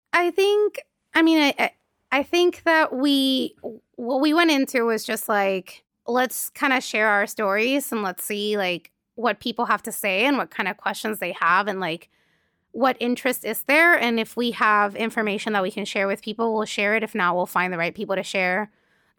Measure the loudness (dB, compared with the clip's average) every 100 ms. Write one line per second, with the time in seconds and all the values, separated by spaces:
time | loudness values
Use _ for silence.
0 | _ 0 0 2 2 2 0 -2 -16 _
1 | _ 4 6 6 4 2 -4 _ _ _
2 | -4 -4 0 2 2 2 2 4 2 2
3 | 2 4 2 0 -2 -8 -14 -14 _ -12
4 | -4 0 2 4 4 2 0 0 0 0
5 | -2 -6 0 0 2 -2 -6 -20 _ _
6 | -4 0 0 -4 -10 -4 0 0 0 0
7 | 2 2 0 -2 -2 0 0 0 -2 -4
8 | -4 -6 -8 -4 -2 -2 -2 -4 -8 _
9 | _ -4 -2 -2 -6 -4 -2 -2 -4 -6
10 | -2 0 2 0 -2 -4 -6 -4 -6 -4
11 | -6 -6 -6 -2 2 2 2 -2 -4 -6
12 | -12 _ _ _ _ _ _ 0 0 0
13 | -2 -2 -2 -4 -6 -6 0 4 6 4
14 | 2 0 -2 -2 -4 2 4 4 2 0
15 | -4 -2 -2 -2 -2 0 -2 -4 -4 -2
16 | -2 -2 -6 -4 -2 -2 -2 -2 0 0
17 | -2 0 0 0 0 0 -2 -2 -4 -4
18 | -4 -4 -2 -2 0 0 -4 _ _ _
19 | _